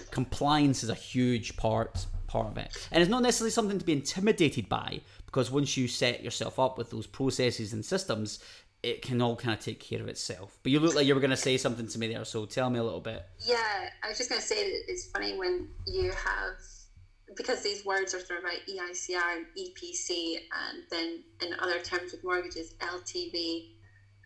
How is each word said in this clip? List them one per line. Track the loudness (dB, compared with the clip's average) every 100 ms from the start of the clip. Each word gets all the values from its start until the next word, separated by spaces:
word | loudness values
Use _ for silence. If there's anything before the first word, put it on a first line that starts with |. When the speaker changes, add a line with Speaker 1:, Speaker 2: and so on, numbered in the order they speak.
| -4
Speaker 1:
Compliance | -2 0 2 4 6 6 6
is | 0
a | -4
huge | -2 2 4 2 -2 -2
part, | 2 2 2 -2 -2 -4 -2
part | -2 -2
of | -4
it. | -6 -8 0
And | 4
it's | 6
not | 6
necessarily | 4 4 2
something | 2 2 2
to | 2
be |
intimidated | 2 0 2 4 6 4 4 0
by, | -2 -2 -6 -10 -18 -4
because | 0 2
once | 2 2 2
you | 0
set | 2 2 2 -4
yourself | -4 -2 2
up | 2 2
with | -4
those | -6 -8
processes | 0 2 4 2 2 -4
and | -4 -2
systems, | -2 0 -2 -2 -6 -14 -20 -20 _
it | -4 -4
can | 0 2
all | 2 2
kind | 0 -2
of |
take | -2 -8
care | -6 -6
of | -6
itself. | -6 -6 -8 -12 -6
But | 2
you | 6
look | 6
like | 6 6
you | 6
were |
gonna | 6 4
say | 4 4
something | 2 0 -4
to | -4
me | -4
there, | -4 -4
so | -6 -4
tell | 0 2
me | 2
a |
little | 0 -2
bit. | -6 -8 -12 -8
Speaker 2:
Yeah, | 0 2 2 -2 -4 -8
I | -8
was | -4
just | -4
gonna | -2
say | 0 0 0
that | -2 -4
it's | -6 -6
funny | -4 -4 -2
when | 0 0 -2 -8 -4
you | 0 0
have, | 0 -2 -2 -4 -8 -14 -20 -20 -20 -20 _ -14 -8
because | -2 -2
these | -2 -4 -2
words | 0 0
are | -4
thrown | -6 -6
about | -4 -6 -6
E | -8
I | -6
C | -6 -4 0
R | 0 -2
and | -6 -10
E | -12
P | -10 -10 -6
C, | -4 -2 -2 -4 -6 -6 -6
and | -8 -6
then | -4 -4 -6 -12 -10
in | -6 -2
other | 0 0
terms | -2 -4 -4
with | -6
mortgages, | -2 0 -2 -8 -10 -8
L | -6 -6
T | -6 -6 -6
V, | -4 -2 -4 -6 -18 -20 -20 -20 -12